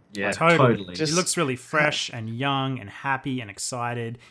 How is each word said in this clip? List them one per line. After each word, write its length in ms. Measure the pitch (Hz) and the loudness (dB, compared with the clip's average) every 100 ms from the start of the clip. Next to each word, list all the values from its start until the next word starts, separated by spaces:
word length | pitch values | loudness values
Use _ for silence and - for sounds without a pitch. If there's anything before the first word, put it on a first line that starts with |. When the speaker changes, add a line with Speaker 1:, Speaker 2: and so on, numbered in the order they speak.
| _ | _
Speaker 1:
Yeah, 140 | 104 98 | -4 -4
Speaker 2:
Like, 100 | 95 | 2
Speaker 3:
Totally. 400 | 165 165 127 104 | 4 8 6 4
Speaker 1:
totally. 180 | 90 90 | -2 -4
Speaker 2:
just 160 | 156 | 0
Speaker 3:
He 40 | 165 | 2
looks 200 | 175 - | 0 0
really 180 | 147 123 | 0 -2
fresh 540 | - 156 151 139 - | -2 2 2 0 -4
and 160 | 123 113 | -6 -8
young 500 | 117 139 139 135 127 | -2 0 0 -2 -4
and 120 | 101 | -8
happy 500 | - 143 135 143 127 | -6 -2 -2 -2 -6
and 100 | 107 | -6
excited 680 | 98 - 127 120 120 117 120 - | -8 -8 -4 -4 -4 -6 -8 -16